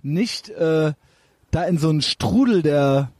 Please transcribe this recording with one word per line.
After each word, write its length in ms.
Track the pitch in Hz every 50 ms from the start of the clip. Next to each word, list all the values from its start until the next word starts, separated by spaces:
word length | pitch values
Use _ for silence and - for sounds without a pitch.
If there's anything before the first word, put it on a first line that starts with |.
| -
nicht, 460 | 139 147 175 240 220 - - - -
äh, 420 | - - 170 160 160 160 156 151 143 _ _ _ _ _ _ _ _ _ _ - -
da 120 | 160 180
in 140 | - 175 156
so 100 | 151 160
einen 140 | 156 151 139
Strudel 600 | - - - - 104 180 240 277 247 220 180 156
der 480 | 151 143 143 139 139 135 139 139 127 -